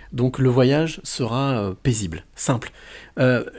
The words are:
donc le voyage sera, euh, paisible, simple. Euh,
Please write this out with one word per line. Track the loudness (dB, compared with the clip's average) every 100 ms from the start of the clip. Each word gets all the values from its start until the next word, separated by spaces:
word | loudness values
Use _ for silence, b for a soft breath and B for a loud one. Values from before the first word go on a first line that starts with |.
| B
donc | -2 -2 2
le | 2
voyage | 4 4 4 0 -4
sera, | -6 -4 -2 -2 0
euh, | -2 -2 -2
paisible, | -2 0 -2 -6 -12 -6
simple. | -2 -2 -4 -16 B B B 0
Euh, | 2 2 -2